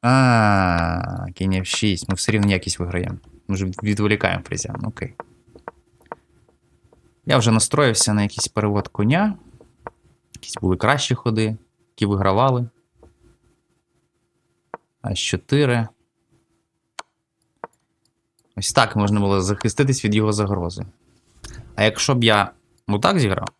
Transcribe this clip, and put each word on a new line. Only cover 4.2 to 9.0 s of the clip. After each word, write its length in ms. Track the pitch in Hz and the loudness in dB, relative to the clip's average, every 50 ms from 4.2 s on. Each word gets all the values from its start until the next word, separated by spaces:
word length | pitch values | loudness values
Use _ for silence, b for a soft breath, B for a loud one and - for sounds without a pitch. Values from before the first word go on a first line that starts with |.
| - 92 92 92 - | 0 -2 -2 -2 -6
фрезя. 320 | - - 90 - - 104 - | -8 -10 -8 -8 -10 -10 -8
Ну, 60 | - 104 | -8 -10
окей. 260 | 117 - - - - _ - _ _ _ _ _ _ - _ - _ _ _ _ _ _ - _ - _ _ _ _ _ _ _ _ _ _ _ _ _ _ _ _ _ _ _ _ _ _ | -8 -8 -12 -12 -12 _ -20 _ _ _ _ _ _ -20 _ -20 _ _ _ _ _ _ -18 _ -18 _ _ _ _ _ _ _ _ _ _ _ _ _ _ _ _ _ _ _ _ _ _
Я 120 | - 147 127 | 0 2 2
вже 140 | 110 117 | 4 4
настроївся 600 | 110 110 - - - 147 147 127 110 - - - 107 | 2 2 2 0 2 2 2 2 2 2 0 0 2
на 80 | 104 | 0
якийсь 260 | 101 101 - - - - | 0 -2 -2 -4 -6 -4
перевод 400 | _ 110 104 104 101 104 98 - | _ -2 -2 0 0 -2 -4 -6
коня. 500 | _ - | _ -2